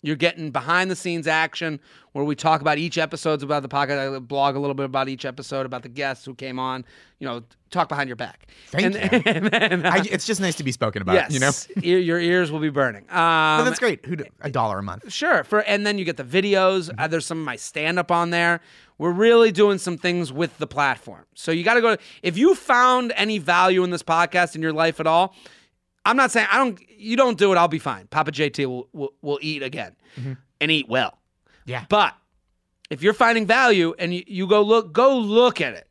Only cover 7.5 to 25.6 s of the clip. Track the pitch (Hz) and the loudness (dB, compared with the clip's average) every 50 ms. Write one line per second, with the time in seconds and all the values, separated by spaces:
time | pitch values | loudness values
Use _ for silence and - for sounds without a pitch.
7.5 | _ _ _ _ - 180 170 - 151 143 143 131 123 110 120 101 - _ _ - | _ _ _ _ -4 -4 -4 -4 -2 -6 -6 -6 -6 -10 -10 -12 -12 _ _ -20
8.5 | _ _ - - - 151 202 185 196 208 208 196 233 247 156 220 214 160 180 214 | _ _ -20 -8 -4 0 0 0 0 0 -2 2 2 2 2 2 0 0 0 0
9.5 | - 226 - 214 185 180 156 185 175 190 190 208 196 180 - - 220 180 196 180 | 0 2 0 2 0 0 0 2 2 2 0 0 -4 -6 -4 -4 -4 -2 -2 -4
10.5 | 160 - 151 131 120 - - 110 104 104 98 90 92 190 - - 151 131 131 139 | -4 -4 -4 -6 -4 -2 -4 -4 -4 -4 -2 2 2 2 2 2 0 0 2 0
11.5 | 139 - - - - 202 - 170 175 185 185 165 165 175 170 170 175 185 180 151 | 0 -2 -8 -8 -8 -4 0 2 2 2 2 0 -2 0 0 2 2 2 2 0
12.5 | 147 156 151 156 139 139 135 127 110 101 101 _ 180 180 165 165 165 160 156 156 | -2 -4 -4 -2 0 0 0 0 -2 -6 -14 _ -2 0 2 2 4 2 2 2
13.5 | 156 156 156 156 - - 254 233 175 - - 131 175 156 143 - _ _ - 147 | 2 2 2 0 0 0 -2 -2 -2 -2 -6 -10 -8 -8 -8 -14 _ _ -12 -6
14.5 | 127 135 113 110 101 95 101 98 90 104 - - - - 294 330 320 185 269 - | -2 -2 -2 -2 -2 -6 -6 -8 -10 -12 -14 -12 -8 -4 -2 0 0 0 0 0
15.5 | - 214 208 208 202 202 208 208 208 202 185 165 165 - 135 120 131 185 190 208 | 0 0 0 2 -2 0 0 -2 -2 -2 -4 -6 -6 -6 -8 -2 0 0 2 2
16.5 | 196 190 185 185 190 190 175 160 180 107 160 160 156 165 143 - 165 160 160 139 | 2 4 4 4 2 2 -4 -6 -6 -6 -4 -2 -2 -4 -4 -4 -8 -8 -6 -8
17.5 | 123 107 - - - 156 151 156 170 180 165 - 175 170 170 170 170 170 170 170 | -8 -10 -10 -12 -8 -4 -4 -2 -2 -2 0 0 0 0 0 0 0 0 2 2
18.5 | 170 165 _ _ _ - _ _ _ _ 147 170 175 180 214 233 233 233 233 226 | 0 -2 _ _ _ -20 _ _ _ _ -4 -2 0 4 4 6 8 8 6 6
19.5 | 190 156 208 208 202 185 - 180 175 156 - 180 175 175 175 139 127 139 170 165 | 4 4 4 4 4 0 -2 -6 -6 -4 -2 -2 0 0 -2 -4 -4 -4 -4 -4
20.5 | - _ 156 - - 139 143 139 127 - - - 98 82 82 _ _ - - - | -4 _ -10 -8 -2 0 0 0 0 -2 -8 -20 -20 -20 -20 _ _ -12 -4 -4
21.5 | 160 170 170 208 233 247 226 233 220 - - - - - - 175 170 180 254 349 | -2 0 2 2 2 4 4 2 0 0 -4 -16 -20 -6 -6 -4 0 4 4 4
22.5 | 381 - - - 269 240 247 254 254 254 247 233 233 - 196 214 220 208 151 139 | 4 4 2 2 4 4 6 4 4 2 0 -2 -2 -2 -2 0 -2 -2 0 2
23.5 | 175 175 185 185 185 185 180 180 175 165 - - 165 165 175 165 - 180 175 170 | 4 4 4 4 4 2 2 0 -2 -6 -2 -2 2 2 2 2 2 0 0 0
24.5 | - 160 160 160 156 151 160 165 160 - 170 160 160 170 185 190 _ - - - | -2 -4 -4 -4 0 0 0 0 0 0 0 2 4 4 2 2 _ -12 -20 -20
25.5 | - _ | -20 _